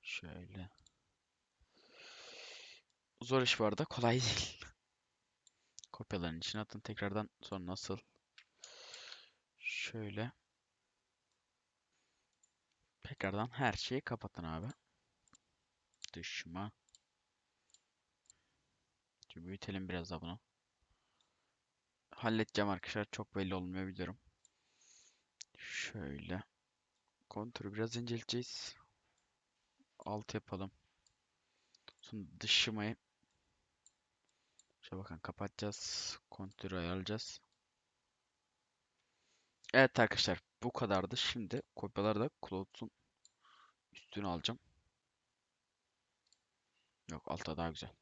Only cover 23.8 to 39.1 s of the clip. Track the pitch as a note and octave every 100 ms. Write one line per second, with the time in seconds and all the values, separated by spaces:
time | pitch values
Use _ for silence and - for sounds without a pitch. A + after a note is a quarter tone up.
23.8 | F#2+ F#2 F2+ G#2 - _ _ _ _ _
24.8 | - - - _ _ _ - - - -
25.8 | - A2 D2 C#2+ D#2+ F2+ - _ _ _
26.8 | _ _ _ _ _ - A2 - G#2 G2+
27.8 | A2+ A#2 A#2+ A#2 A#2+ A#2+ B2 - - -
28.8 | - _ _ _ _ _ _ _ _ _
29.8 | _ _ - G#2 G#2 A2 - F#2+ F#2+ -
30.8 | _ _ _ _ _ _ _ _ _ -
31.8 | - _ - G#2+ F2+ F2 G#2+ - - A2
32.8 | G#2 A2+ _ _ _ _ _ _ _ _
33.8 | - _ _ _ _ _ _ _ - _
34.8 | - F#2 G2 D#2+ - - G2+ - G#2 -
35.8 | - - - - _ - G2 - F#2+ F#2
36.8 | E2+ F#2 F#2 A2 - - _ _ _ _
37.8 | _ _ _ _ _ _ _ _ _ _
38.8 | _ _ _